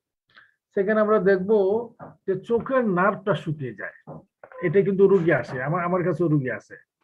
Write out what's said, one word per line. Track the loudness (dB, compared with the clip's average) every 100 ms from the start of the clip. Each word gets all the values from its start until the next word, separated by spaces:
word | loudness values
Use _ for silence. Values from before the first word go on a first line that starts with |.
| _ _ _ _ _ _ _
সেখানে | -4 0 0
আমরা | 2 2
দেখব | 4 2 2 2 2 -2 -6 -16 -20 -12 -6
যে | -6
চোখের | -2 -4 0 -2
নার্ভটা | 0 2 0 0 -2
শুকিয়ে | -2 -4 -8 -10
যায়, | -10 -16 -16 -20 -20 -20 _ -20 -6
এটা | 0 2
কিন্তু | 2 4 4
রুগী | 6 4
আসে, | 0 -2 -6
আমার, | -4 -2
আমার | -2 -2
কাছেও | -2 -2 0
রুগী | 0 0
আসে, | -8 -12 -20 _ _